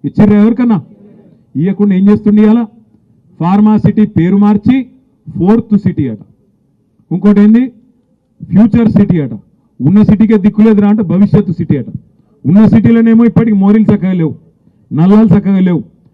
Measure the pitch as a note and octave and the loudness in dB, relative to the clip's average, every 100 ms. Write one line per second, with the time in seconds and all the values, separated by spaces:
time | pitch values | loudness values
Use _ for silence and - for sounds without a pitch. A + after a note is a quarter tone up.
0 | C#3+ - G#3 G#3 G#3+ B3 A#3+ G#3 - - | -8 -2 0 2 0 0 -2 -2 -6 -20
1 | - - _ _ _ C3 F3 G3 G3+ F#3 | -20 -20 _ _ _ -6 -6 -2 -2 0
2 | G3 G#3+ G#3+ G#3+ G#3+ A#3 A3+ _ _ _ | 2 0 0 2 2 2 -2 _ _ _
3 | _ _ _ _ E3 G3+ G#3+ G#3+ - G#3+ | _ _ _ _ -2 0 0 0 0 0
4 | G#3 G#3 E3+ G3 G#3 G#3 - C4 B3 _ | -2 0 -2 0 0 0 0 -2 -4 _
5 | _ _ - - F3 A#3 - G#3 F#3+ - | _ _ -16 -6 0 0 0 -4 -2 -6
6 | C3+ G#2+ - _ _ _ _ _ _ _ | -8 -8 -18 _ _ _ _ _ _ _
7 | _ E3+ G3+ G#3 G#3 A3+ B3+ - _ _ | _ -4 0 2 4 2 0 -8 _ _
8 | _ _ _ _ - F#3 A3+ A#3 A3+ - | _ _ _ _ -4 0 2 2 0 0
9 | G3+ F3 C3+ A2 _ _ _ _ B2+ G3+ | 0 -2 -4 -10 _ _ _ _ 0 2
10 | G#3+ G3+ G#3+ A3 G3 G3+ A3 G#3 G3+ G#3+ | 2 2 2 2 0 0 2 2 0 0
11 | F#3 F3 G3+ G#3+ G3+ E3+ E3+ C#3+ - - | -2 0 0 0 -2 -6 -4 -6 -6 -16
12 | _ _ _ _ C3 F#3+ A3 A3+ G#3 A#3 | _ _ _ _ -2 2 2 2 0 2
13 | A3+ A3+ A#3 - A#3 G3+ G3 G#3+ G#3+ G#3 | 2 2 2 0 -2 0 0 0 0 -2
14 | F3+ F3+ D#3+ - _ _ _ _ _ C3 | -2 -4 -4 -8 _ _ _ _ _ -2
15 | F3 G#3 A3 F#3 G3 G3 F#3 E3+ - _ | 2 2 2 0 0 -2 -2 -4 -8 _
16 | _ | _